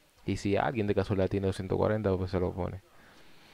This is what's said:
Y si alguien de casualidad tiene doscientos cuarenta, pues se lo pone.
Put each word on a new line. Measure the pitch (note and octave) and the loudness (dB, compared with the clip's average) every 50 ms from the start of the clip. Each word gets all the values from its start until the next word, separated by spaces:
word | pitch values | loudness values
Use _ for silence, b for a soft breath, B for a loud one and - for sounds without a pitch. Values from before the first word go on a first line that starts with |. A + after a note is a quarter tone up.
| _ _ _ - - | _ _ _ -10 -4
Y | - G2+ - | -4 -2 0
si | - G2+ G2 | 0 2 2
alguien | G2 - D3 D3 A2+ G#2 | 2 2 2 0 0 0
de | G2+ G2+ | 0 0
casualidad | G2+ F#2+ - G#2+ F#2+ F#2 F#2 | 0 0 0 2 2 2 2
tiene | - G2 G2 F#2+ | 0 0 0 0
doscientos | F#2 - F#2+ F#2 F#2+ | -2 -2 -2 -2 0
cuarenta, | F#2 F#2 G2 G#2+ A2 G#2+ G2 F#2+ | 2 2 2 2 0 0 0 0
pues | F2+ F#2+ F#2 | 0 0 -2
se | F#2 F2+ | 0 0
lo | F2+ F2+ | 0 -2
pone. | F2+ F#2 F2+ F#2 F#2+ F#2+ - B B B B B B B B B B B B B | -2 -4 -4 -6 -6 -10 -14 B B B B B B B B B B B B B